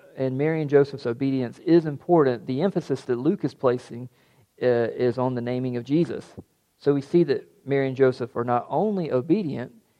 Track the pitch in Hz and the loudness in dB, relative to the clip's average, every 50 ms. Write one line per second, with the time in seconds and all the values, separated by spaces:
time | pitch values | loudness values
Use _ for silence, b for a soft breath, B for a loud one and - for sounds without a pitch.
0 | - - - - 135 131 131 131 143 156 160 156 156 135 147 139 143 139 - - | -18 -20 -8 -6 -4 -4 -2 -2 -2 -2 0 -2 -2 4 4 4 4 4 0 -8
1 | - 123 117 123 139 135 135 131 127 117 - - - - 165 170 156 160 143 135 | -6 -6 -4 -2 -2 -2 -2 -2 -4 -4 -8 -8 0 4 4 4 4 2 -8 -8
2 | - - 175 165 143 131 123 110 92 127 127 135 170 202 - 180 - - 139 127 | -2 2 4 4 4 4 2 -2 -4 -6 -4 -2 0 0 -2 -2 -4 -4 -6 -6
3 | - - 123 120 127 160 202 - - 139 - - - 127 123 127 - - - 120 | -2 -4 -4 0 0 0 0 0 -2 -6 -6 0 0 0 0 0 -4 -10 -14 -14
4 | 127 127 b b b b b b b b _ - - 127 120 120 117 110 - - | -14 -14 b b b b b b b b _ -2 0 2 2 2 0 -2 -2 0
5 | 123 123 120 131 123 131 127 120 117 120 127 127 131 127 123 120 120 127 143 165 | 0 0 0 0 -2 -2 -2 -4 -6 -6 -6 -4 -4 -4 -6 -6 -4 0 0 0
6 | 170 - 110 - - - - - - _ _ _ _ _ _ _ - 143 143 143 | 2 0 -2 -10 -12 -14 -20 -20 -20 _ _ _ _ _ _ _ 0 0 0 0
7 | 135 - - 175 170 147 127 107 - _ _ _ - 135 139 139 135 135 131 123 | -2 0 2 2 2 2 0 -4 -4 _ _ _ -6 -2 -2 0 0 -2 2 4
8 | 135 127 123 - 123 113 - 120 120 123 120 120 - - 135 151 196 220 208 190 | 4 4 4 2 -6 -8 -4 -6 -2 0 0 -2 -2 -2 -4 -2 -2 -2 -2 -4
9 | 170 - 127 127 123 170 180 220 208 147 - 117 123 - - - _ _ _ _ | -4 -2 -2 -2 0 0 0 0 0 -4 -6 -8 -10 -10 -14 -20 _ _ _ _